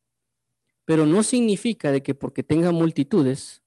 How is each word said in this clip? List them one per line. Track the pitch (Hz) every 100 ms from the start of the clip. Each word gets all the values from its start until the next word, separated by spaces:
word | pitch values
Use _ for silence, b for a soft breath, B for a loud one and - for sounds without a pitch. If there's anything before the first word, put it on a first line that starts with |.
| _ _ _ _ _ _ _ _
Pero | - 160 151
no | 185
significa | 214 247 226 190 240 214 151
de | 139
que | 139
porque | 135 139 -
tengan | - 151 175
multitudes | 165 165 156 139 202 131 135 - -